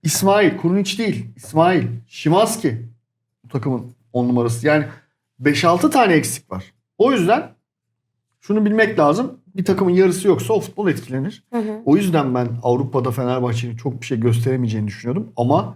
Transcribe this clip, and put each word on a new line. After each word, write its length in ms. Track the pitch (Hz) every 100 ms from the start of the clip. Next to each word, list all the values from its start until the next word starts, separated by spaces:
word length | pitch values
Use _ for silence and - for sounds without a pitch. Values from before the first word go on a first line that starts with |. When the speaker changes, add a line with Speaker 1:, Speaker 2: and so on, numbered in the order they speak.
Speaker 1:
İsmail, 540 | 165 - 190 202 190 -
Kurunic 420 | 170 190 196 196
değil. 280 | 220 - - -
İsmail, 500 | - 156 170 185 117 117 -
Szymański. 800 | - 156 175 220 220 151 113 120 _ _ _ _ _
Bu 40 | -
takımın 440 | 135 120 123 123 - _
on 160 | 123 123
numarası. 380 | 123 120 117 139
Yani 180 | 151 147 - _ _ _ _
beş 260 | 131 143
altı 260 | 170 180 302
tane 220 | 285 226
eksik 380 | 160 - - _
var. 120 | 95 - _ _ _
O 140 | 233
yüzden 380 | 254 170 247 - _ _ _ _ _ _ _ _ _
şunu 240 | - 208
bilmek 340 | 208 220 214 196
lazım. 420 | 147 170 254 - _ 190
Bir 80 |
takımın 260 | 185 190 190
yarısı 380 | 180 190 180 208
yoksa 240 | 175 -
o 60 | 214
futbol 280 | - - 202
etkilenir. 560 | 147 123 131 143 214 _
Speaker 2:
Hı 60 | 240
hı. 220 | 214 214
Speaker 1:
O 120 | 226 165
yüzden 380 | 196 160 135
ben 140 | 123 120 117
Avrupa'da 480 | 127 120 120 139 123
Fenerbahçe'nin 680 | 117 123 127 123 117 120 113
çok 240 | 139 120
bir 60 | -
şey 140 | 123
gösteremeyeceğini 680 | 117 117 120 131 120 110 104
düşünüyordum. 440 | 98 117 151 214 -
Ama 380 | 120 147 110